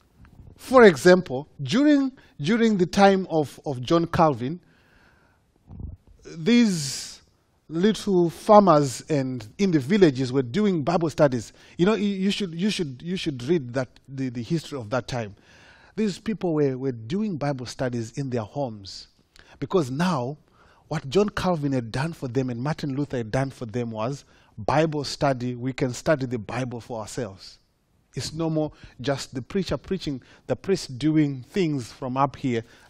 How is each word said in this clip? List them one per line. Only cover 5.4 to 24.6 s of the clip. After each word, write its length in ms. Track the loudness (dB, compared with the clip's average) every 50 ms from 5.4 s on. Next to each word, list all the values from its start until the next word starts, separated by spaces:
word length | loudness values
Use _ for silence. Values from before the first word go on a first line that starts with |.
| _ _ _ _ _ -20 -18 -14 -14 -14 -16 -16 _ _ _ _ -20 -18 -10
these 840 | -4 2 4 4 4 4 4 2 -2 -4 -6 -8 -10 -10 -14 -16 -20 _ _ _ _ _ _ _ _ _
little 600 | -8 -2 2 2 2 2 0 -2 0 2 2 2 0
farmers 720 | -2 -2 6 8 10 10 10 8 6 6 4 0 -4 -6 -6 -2
and 380 | -2 -2 -2 -2 -6 -8 -10 -8 -4
in 140 | -2 0 2
the 80 | 2 2
villages 520 | 2 2 4 6 6 6 4 2 -2 -2
were 120 | 0 -2 -2
doing 400 | -2 0 0 2 2 2 0 0
Bible 260 | 0 0 0 -2 -2
studies. 420 | 2 2 2 2 2 0 -6 -8 -16 -20 -20 -8 -2 2
You 80 | 2
know, 80 | 2 2
you, 140 | 2 0 -2
you 200 | -2 0 -2 -2
should, 240 | -2 -2 -4 -6 -4
you 160 | -2 -2 -2
should, 320 | -2 -2 -6 -6 -8 -10
you 140 | -8 -8 -6
should 260 | -6 -4 -6 -6 -4 -2
read 300 | 0 0 0 -2 -4 -6
that, 160 | -6 -6 -6 -10 -20 _
the, 220 | -14 -8 -6 -6 -6
the 140 | -6 -6 -6
history 340 | -4 -4 -4 -4 -8 -12
of 140 | -12 -8 -6
that 160 | -6 -6 -4
time. 280 | -4 -6 -6 -6 -8 -12 -18 _ _ -20 -20 -20 -20 -20 _ -20 -10 -6
These 240 | -4 -2 -2 -4 -6
people 340 | -6 -6 -6 -4 -2 -2 0
were, 240 | 2 2 0 0
were 140 | -2 -4 -6
doing 460 | -6 -6 -8 -6 -4 -4 -4 -4 -4
Bible 280 | -4 -4 -4 -4 -6 -8
studies 460 | -12 -8 -6 -6 -4 -4 -4 -6 -8 -8 -8
in 100 | -6 -4
their 140 | -4 -4 -6
homes, 640 | -6 -8 -8 -8 -8 -8 -12 -16 -18 -18 -18 -20 _ _ _ _ _ _ -20 -20 -20 -14
because 320 | -12 -6 0 0 0 0 0
now 480 | -2 -2 0 0 0 -2 -4 -6 -8 -12 _ _ _ _ _ _ _ _ _
what 220 | -8 -8 -8 -4 0
John 200 | 2 2 2 2
Calvin 420 | -2 -2 0 0 0 0 0 0
had 200 | -2 -2 -4 -4
done 220 | -4 -4 -4 -4 -6
for 140 | -8 -6
them 240 | -4 -2 -2 -2 -2
and 100 | -4 -4
Martin 340 | -4 -4 -4 -4 -4 -4 -4
Luther 220 | -4 -4 -4 -4
had 140 | -6 -4 -2
done 180 | -2 -2 -2 -2
for 160 | -6 -10 -10
them 240 | -6 -6 -4 -4 -4
was 360 | -4 -4 -4 -4 -6 -8 -12 _ _ _ _ _ -18
Bible 440 | -10